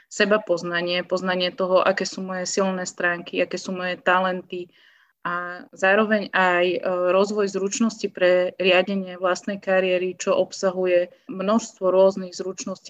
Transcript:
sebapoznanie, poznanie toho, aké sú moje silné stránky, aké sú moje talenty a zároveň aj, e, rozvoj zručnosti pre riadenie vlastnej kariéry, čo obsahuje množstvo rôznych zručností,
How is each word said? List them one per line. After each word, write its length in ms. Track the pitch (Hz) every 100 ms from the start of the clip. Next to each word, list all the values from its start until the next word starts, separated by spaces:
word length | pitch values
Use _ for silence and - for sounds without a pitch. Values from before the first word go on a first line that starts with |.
| _
sebapoznanie, 960 | - 202 208 - 170 175 170 175 175 180
poznanie 480 | 185 185 185 180 -
toho, 240 | 185 185
aké 240 | - 190
sú 160 | 190 -
moje 240 | 190 185
silné 400 | 180 - 190 185
stránky, 560 | 180 - 175 175 175 180
aké 160 | 175 180
sú 160 | -
moje 240 | 190 180 180
talenty 720 | - 185 185 185 180 180 175 _ _ _ _ _
a 420 | 170 175 175 180 -
zároveň 640 | 170 190 202 214 214 196
aj, 320 | 185 185 175 180
e, 120 | 175 - 180 180
rozvoj 320 | 190 202 214 196
zručnosti 640 | 190 196 196 226 220 208
pre 480 | - 180 180 180 -
riadenie 640 | 185 180 190 196 185 180
vlastnej 400 | 185 185 - 196
kariéry, 560 | - 190 185 180 185 180
čo 160 | -
obsahuje 800 | 185 185 - 190 180 185 175 175 - -
množstvo 640 | 190 190 220 - - 185
rôznych 400 | 185 190 190 185
zručností, 560 | - 185 190 - 185 -